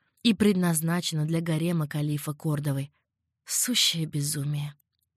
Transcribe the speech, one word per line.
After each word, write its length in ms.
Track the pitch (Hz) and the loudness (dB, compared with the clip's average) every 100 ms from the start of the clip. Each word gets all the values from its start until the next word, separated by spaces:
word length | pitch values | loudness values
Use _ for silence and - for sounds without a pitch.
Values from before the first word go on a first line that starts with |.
| _ _ | _ _
и 120 | 233 | 0
предназначена 920 | 208 208 185 175 160 165 175 - 160 | 4 4 4 2 2 0 -2 -2 -2
для 160 | 151 165 | 0 0
гарема 480 | 165 156 170 170 147 | 0 0 0 0 -2
калифа 460 | 147 151 147 156 | -2 -2 -2 -4
Кордовы. 560 | 147 160 143 147 139 139 _ _ _ _ _ | -4 -2 -2 -2 -4 -6 _ _ _ _ _
Сущее 640 | - - - 233 - 165 151 | -6 -2 0 2 2 0 -2
безумие. 680 | 147 143 151 143 147 147 - _ _ _ | -2 -2 -2 -4 -4 -6 -10 _ _ _